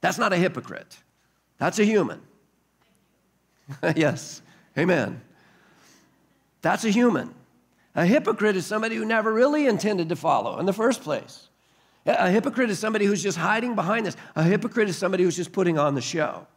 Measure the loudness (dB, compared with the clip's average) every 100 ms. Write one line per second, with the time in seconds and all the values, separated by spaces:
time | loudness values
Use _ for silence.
0 | -2 -2 0 2 2 0 -12 -14 -16 -20
1 | _ _ _ _ _ _ -4 2 4 4
2 | 0 -4 -16 _ _ _ _ _ _ _
3 | _ _ _ _ _ _ _ -6 -2 2
4 | 0 0 -10 -18 -20 _ _ -2 2 2
5 | 0 -6 -18 _ _ _ _ _ _ _
6 | _ _ _ _ _ _ -4 -2 0 4
7 | 4 2 -4 -14 _ _ _ _ _ 0
8 | 4 4 2 0 0 0 -2 -4 -4 -4
9 | 0 0 0 2 2 4 2 2 0 -2
10 | -2 -2 0 0 0 -4 -2 0 0 -2
11 | -4 -6 -8 -20 _ _ _ _ _ _
12 | -2 2 4 2 0 -2 -2 0 -2 0
13 | 0 0 -2 -2 0 0 -2 -4 -2 -2
14 | -2 -8 -10 0 2 2 0 -2 -2 0
15 | -2 2 2 0 -6 0 0 2 2 0
16 | -4 -4 -4 -6 -14